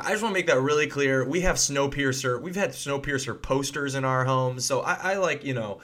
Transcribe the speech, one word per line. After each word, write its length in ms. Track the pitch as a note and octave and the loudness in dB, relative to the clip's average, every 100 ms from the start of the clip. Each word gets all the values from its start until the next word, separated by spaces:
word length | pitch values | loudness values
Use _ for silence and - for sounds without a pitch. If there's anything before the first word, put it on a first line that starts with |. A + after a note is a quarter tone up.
I 80 | - | -2
just 100 | G3+ | 0
wanna 140 | A3 | 0
make 140 | F#3+ E3 | 0 4
that 120 | C3+ | 4
really 280 | C3+ D3+ D3 | 4 2 2
clear. 360 | C#3 C3+ C3+ | 2 2 2
We 180 | A#2+ E3+ | 2 2
have 160 | F3+ - | 2 2
Snowpiercer. 840 | - C#3 C#3+ C#3+ C3+ B2+ C3 B2 | 0 2 0 0 0 0 -2 -2
We've 140 | D#3+ F#3 | -4 -2
had 140 | F#3+ | -2
Snowpiercer 680 | - C#3+ C#3+ C#3 C#3 A#2+ G#2+ | -4 -4 -4 -2 -4 -4 -6
posters 540 | - C#3 C#3 D#3 C#3 | 0 0 0 -4 -4
in 100 | C3+ | -2
our 200 | C3 C3 | 0 2
homes. 400 | C3 C3 C3 B2+ | 2 2 0 -2
So 160 | A#2+ B2+ | 0 0
I, 320 | C#3 F3 F3+ | 0 -2 0
I 40 | G3 | 0
like, 260 | F3+ D3 | 0 0
you 100 | C#3+ | -2
know, 240 | B2 G#2+ G2 | -4 -4 -8